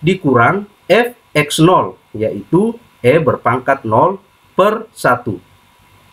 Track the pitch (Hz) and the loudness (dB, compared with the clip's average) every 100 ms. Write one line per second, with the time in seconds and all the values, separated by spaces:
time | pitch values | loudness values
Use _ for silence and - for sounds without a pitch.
0 | 156 190 143 123 123 196 208 _ - 208 | -4 -2 0 2 2 0 -8 _ 0 0
1 | 240 - _ 151 147 - 165 170 98 - | 0 -6 _ -4 -2 2 2 2 -2 -10
2 | _ 107 110 104 - 170 226 226 _ _ | _ -6 -6 -6 -2 -2 -2 -4 _ _
3 | 120 160 156 - 120 127 139 135 110 113 | 2 2 2 -2 -2 -2 -2 -4 0 0
4 | 170 196 _ _ _ - 202 214 - - | 0 -2 _ _ _ 0 0 -2 -10 -4
5 | 135 120 117 92 - _ _ _ _ _ | -2 -2 -4 -10 -12 _ _ _ _ _
6 | _ | _